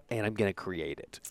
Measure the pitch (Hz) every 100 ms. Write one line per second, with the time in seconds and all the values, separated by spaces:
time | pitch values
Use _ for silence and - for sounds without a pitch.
0 | - 117 104 107 101 - 98 87 78 73
1 | - - -